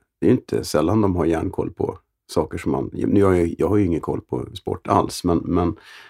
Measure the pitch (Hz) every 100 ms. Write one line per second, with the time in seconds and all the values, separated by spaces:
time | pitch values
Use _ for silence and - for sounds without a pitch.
0 | _ _ 85 127 - - - 76 80 107
1 | 101 87 80 82 92 - - - - -
2 | _ _ - - 76 87 85 67 58 -
3 | 58 101 95 90 85 - 80 104 92 78
4 | 73 73 - 62 - - - - - 104
5 | - - 87 85 - 87 87 - - -